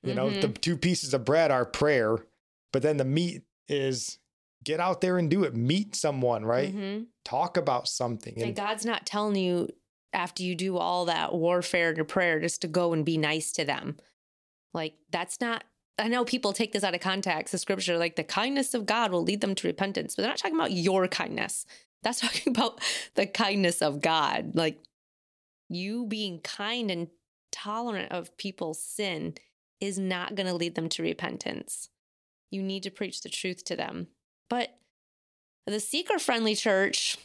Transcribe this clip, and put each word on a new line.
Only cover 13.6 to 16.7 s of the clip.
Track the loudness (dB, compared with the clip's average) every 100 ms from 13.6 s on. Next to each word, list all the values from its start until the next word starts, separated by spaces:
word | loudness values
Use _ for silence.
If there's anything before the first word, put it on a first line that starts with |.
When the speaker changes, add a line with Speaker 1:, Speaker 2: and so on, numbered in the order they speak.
| -2
Speaker 2:
them. | -2 -4 -10 _ _ _ _ _ _ _
Like, | -6 -6 -8 _
that's | -6 -6 -4
not, | -2 -4 -8 _ _ -4
I | 0
know | 2 2
people | 0 0
take | 0 0